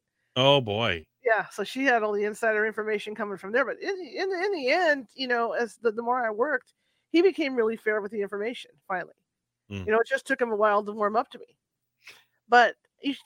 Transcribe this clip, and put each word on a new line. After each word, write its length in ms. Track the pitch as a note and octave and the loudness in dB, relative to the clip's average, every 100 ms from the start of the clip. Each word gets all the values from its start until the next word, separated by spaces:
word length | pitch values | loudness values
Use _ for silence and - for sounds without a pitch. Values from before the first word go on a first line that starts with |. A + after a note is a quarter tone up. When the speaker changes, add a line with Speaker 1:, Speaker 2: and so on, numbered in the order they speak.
| _ _ _ - | _ _ _ 4
Speaker 1:
Oh, 240 | C3+ C#3+ | 6 6
boy. 440 | A2 G#2 A2+ E2 - _ | 4 0 0 -2 -6 _
Speaker 2:
Yeah, 220 | A#3 G#3+ E3+ | 0 0 -2
so 140 | - | -6
she 200 | G3 B3+ | -8 -2
had 200 | C4+ A#3 | 2 2
all 100 | G#3+ | 2
the 100 | G#3 | -2
insider 420 | G#3 G#3 A3+ G#3+ A3 | -4 -2 0 2 0
information 500 | G#3+ G#3+ G#3 G#3+ G#3+ | -2 -4 -4 -6 -8
coming 220 | G#3 F#3+ | -8 -8
from 140 | F#3+ | -4
there. 140 | A#3+ A#3 | -2 -2
But 160 | - | -4
in, 80 | F#4 F#4+ | -6 -8
in, 320 | C#4+ C4+ F#4+ F4+ | -8 -6 -4 -2
in 80 | G#4 | -2
the 160 | F4 B3+ | -2 0
end, 380 | E4+ E4 C#4+ A3 - | 2 4 2 -2 -8
you 120 | B3+ | -2
know, 260 | A#3+ A#3 | 0 0
as 220 | F3+ A3+ - | -2 -4 -2
the, 140 | A#3 | -4
the 100 | G#3 | -2
more 240 | A#3 B3+ A3+ | -2 0 -2
I 40 | |
worked, 420 | G#3+ C#4+ C4+ - _ _ _ _ | 0 0 -2 -6 _ _ _ _
he 100 | D#4+ | 4
became 340 | F#4 D#4 C#4 B3+ | 4 2 -2 0
really 200 | A3 A3+ | 0 0
fair 260 | G#3+ G#3+ | -2 -2
with 100 | G3 | -2
the 100 | A3 | -6
information, 500 | G3 G3+ A3 B3+ - D3+ - | -6 -4 -6 -8 -14 _ -8
finally. 260 | F#3 E3 - _ _ _ _ - | -6 -8 -16 _ _ _ _ -12
Speaker 1:
Hmm. 140 | G2+ F#2 | -8 0
Speaker 2:
You 60 | |
know, 60 | A3 | 0
it 80 | - | 0
just 200 | C4 - | -4 -4
took 140 | C4+ | -4
him 100 | A#3 | -2
a 40 | G#3 | 0
while 260 | G#3+ G#3 | 2 2
to 80 | G#3 | -2
warm 220 | G#3+ G#3 A3 | -4 -2 -2
up 120 | C4+ | -4
to 80 | - | -8
me. 180 | - _ _ _ _ _ - - _ _ - | -20 _ _ _ _ _ -20 -20 _ _ 4
But 260 | A#3+ A3 - _ _ | 6 6 2 _ _
you 140 | C#4 B3+ | -6 -6